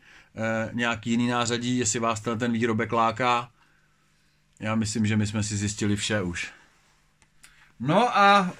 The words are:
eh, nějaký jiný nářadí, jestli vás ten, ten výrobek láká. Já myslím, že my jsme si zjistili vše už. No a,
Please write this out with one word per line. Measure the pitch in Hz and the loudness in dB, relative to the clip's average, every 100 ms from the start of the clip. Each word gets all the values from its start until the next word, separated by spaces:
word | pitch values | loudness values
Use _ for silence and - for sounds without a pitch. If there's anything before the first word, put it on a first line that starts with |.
| - - - - | -16 -20 -20 -6
eh, | 110 113 110 | -4 -2 -4
nějaký | 117 120 113 117 | -2 -2 -2 -2
jiný | 117 120 | 0 0
nářadí, | 123 117 120 120 123 | 0 0 -2 -2 -2
jestli | 117 123 | 0 0
vás | 113 110 | -2 -2
ten, | 113 113 | -4 -4
ten | 120 | -2
výrobek | 117 117 110 113 | 0 0 0 0
láká. | 117 113 110 127 120 123 _ _ _ _ _ _ _ _ _ _ - | 2 0 2 0 0 -2 _ _ _ _ _ _ _ _ _ _ -10
Já | 107 110 | -4 -2
myslím, | 107 120 107 | 0 0 0
že | 110 | 2
my | 107 | 0
jsme | 107 | -2
si | 104 104 | -2 -2
zjistili | 101 101 104 101 | -4 -2 -2 -2
vše | - 107 | -2 -2
už. | 90 85 - - - _ _ _ _ _ _ _ - _ _ - | -4 -6 -10 -14 -20 _ _ _ _ _ _ _ -20 _ _ -8
No | 123 175 240 240 | 0 2 4 6
a, | 202 202 185 - | 6 6 4 -4